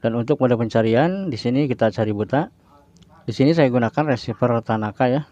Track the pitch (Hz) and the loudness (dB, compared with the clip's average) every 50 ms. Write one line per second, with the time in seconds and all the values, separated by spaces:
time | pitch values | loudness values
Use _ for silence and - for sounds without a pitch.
0 | - 120 113 120 117 113 151 139 131 123 123 113 117 113 - 117 113 113 113 117 | -2 -2 -2 -2 0 -2 0 0 2 2 2 2 0 0 0 0 2 2 2 2
1 | 143 175 185 196 196 185 135 107 - 120 123 135 151 139 123 - - 110 - - | 2 0 -2 -4 -6 -6 -8 -6 -4 -2 0 0 0 0 0 0 0 0 0 0
2 | 113 107 104 101 107 98 - 135 165 226 _ _ _ _ - - _ _ _ _ | -2 -2 -2 -4 -4 -2 -2 -2 -2 -4 _ _ _ _ -20 -20 _ _ _ _
3 | - _ - - - - 110 - 135 143 165 165 151 131 120 127 120 113 - - | -20 _ -20 -16 -10 -10 -2 2 2 2 4 4 2 2 4 2 0 0 0 -2
4 | 151 156 135 117 - - 113 - - 123 120 117 113 - 113 110 107 107 104 - | -2 0 -2 -4 -4 -8 -4 -2 0 0 0 0 -2 -2 -2 -2 -2 -4 -2 0
5 | 131 127 123 143 151 - | 0 0 0 0 -4 -6